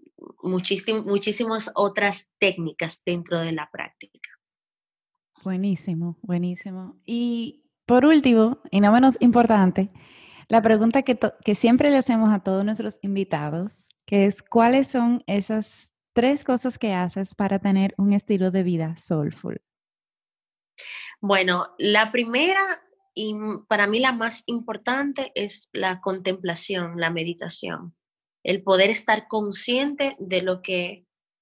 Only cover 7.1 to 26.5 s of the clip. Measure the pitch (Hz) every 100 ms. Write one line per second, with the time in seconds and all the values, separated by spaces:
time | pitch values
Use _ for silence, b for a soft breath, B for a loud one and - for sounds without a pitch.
7.1 | 240 240 233 226 - _ _ - 247 285
8.1 | 320 269 233 220 262 - 196 202 233 262
9.1 | 233 240 240 233 214 185 190 196 b b
10.1 | b b b b 226 220 220 226 277 262
11.1 | 226 214 - - 202 233 247 294 269 247
12.1 | 226 220 202 190 190 208 220 208 - 196
13.1 | 196 190 156 147 165 202 - _ _ -
14.1 | 202 196 196 - 233 233 269 269 254 233
15.1 | 240 - 202 190 220 214 - - _ _
16.1 | - 247 285 - 247 254 - 220 185 180
17.1 | 196 190 - 196 196 196 196 196 - 202
18.1 | 202 - 202 185 190 180 170 160 165 -
19.1 | 160 143 - - - _ _ _ _ _
20.1 | _ _ _ _ _ _ - B B B
21.1 | B 202 196 185 180 - - 202 208 220
22.1 | 247 226 247 339 392 392 349 _ _ _
23.1 | - 214 214 214 202 - 208 202 220 262
24.1 | 240 226 226 - 240 233 208 - 262 285
25.1 | 269 262 - 202 - - - 190 185 196
26.1 | 190 185 185 185